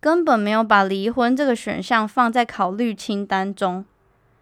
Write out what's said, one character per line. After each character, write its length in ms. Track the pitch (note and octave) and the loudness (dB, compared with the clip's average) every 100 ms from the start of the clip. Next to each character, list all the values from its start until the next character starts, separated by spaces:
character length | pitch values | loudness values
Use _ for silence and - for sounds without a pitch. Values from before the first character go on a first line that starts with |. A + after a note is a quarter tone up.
根 240 | D4+ E4+ D#4+ | 0 2 4
本 120 | A#3 | 2
没 140 | G#3 | 2
有 100 | A3 | 0
把 220 | A3 G#3 | 4 4
离 260 | G3 G3 G3+ | 4 0 -2
婚 240 | A#3+ A#3+ | 0 0
这 120 | B3+ C#4+ | 2 0
个 100 | A3+ | -2
选 260 | - G#3 | -4 -8
项 240 | F#3 A#3 G#3+ | -2 0 0
放 240 | - A#3 | 0 0
在 100 | A#3+ | 2
考 280 | A#3+ - F#3 | -2 -2 -2
虑 220 | G3+ A#3+ | 0 -4
清 320 | G#3 - G3+ G3 | -4 -6 -6 -2
单 280 | F#3+ F#3+ | -2 -4
中， 320 | F#3+ F#3+ F3+ G3 _ _ _ _ _ | -2 -4 -4 -10 _ _ _ _ _